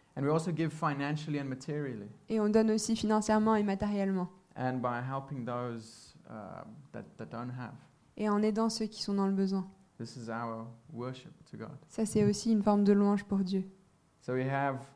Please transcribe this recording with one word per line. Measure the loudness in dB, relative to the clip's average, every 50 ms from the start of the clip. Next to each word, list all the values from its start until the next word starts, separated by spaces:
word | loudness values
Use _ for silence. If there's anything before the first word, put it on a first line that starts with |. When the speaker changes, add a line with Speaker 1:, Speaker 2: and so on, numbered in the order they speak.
| _ _ -6 -2
Speaker 1:
And | 0
we | 2
also | 2 2 0 0 -2
give | 0 -2 -2
financially | -2 -2 -2 -2 0 0 -2 -2 -4 -4 -4 -4 -4 -4
and | -4
materially. | -4 -8 -8 -8 -6 -6 -4 -4 -6 -6 -8 -10 -14 -16 -16 _ -4
Speaker 2:
Et | 0 2
on | 2 4
donne | 6 6 6 6
aussi | 4 2 2 0 -2
financièrement | 0 2 2 2 2 4 4 4 4 6 4 4
et | 4 2
matériellement. | 2 0 -2 -2 -2 0 0 0 0 0 0 -2 -4 -8 -14 _ _ -8
Speaker 1:
And | -4 -2 -2 -2 0
by | 0 -2 -2 -2 -4 -4
helping | -4 -6 -6 -6 -8 -6 -6
those, | -4 -4 -4 -4 -6 -6 -8 -10 -14 -18 -20 -20 -20 -20 -20 -20 -16
uh, | -14 -12 -12 -12 -12 -12 -14 -14 -16 -20 -18 -14
that, | -12 -12 -12 -12 -14 -14
that | -14 -10
don't | -8 -8 -8 -8 -8 -8
have. | -10 -10 -12 -16 -20 -20 _ _ _ _ -8 -4
Speaker 2:
Et | -2 0
en | 2 2 2
aidant | 2 2 2 0 0
ceux | 0 -2 -4
qui | -6 -6 -8
sont | -6 -2 0
dans | 0 2 2
le | 2
besoin. | 2 2 2 0 -2 -4 -6 -10 -20 _ _ _ -12
Speaker 1:
This | -12 -12 -10
is | -10 -10 -8
our | -6 -6 -4 -6 -6 -8 -10 -12 -14 -18 -18 -14
worship | -10 -8 -8 -8 -8 -10 -14 -20 -20 -20 -20 -18
to | -14 -12
God. | -12 -12 -12 -14 -18 -12
Speaker 2:
Ça, | -6 -4 -2
c'est | 0 4 4 4
aussi | 4 4 2 2 2
une | 4 4 6
forme | 6 6 6 6
de | 6 6
louange | 8 6 6 4 2 0
pour | 0 0 0
Dieu. | 0 0 0 -2 -2 -4 -10 _ _ _ _ _ _ _ _ _
Speaker 1:
So | _ -4 -2
we | 0 0 0
have | 0 0 0 0 -2 -4 -6 -12 -20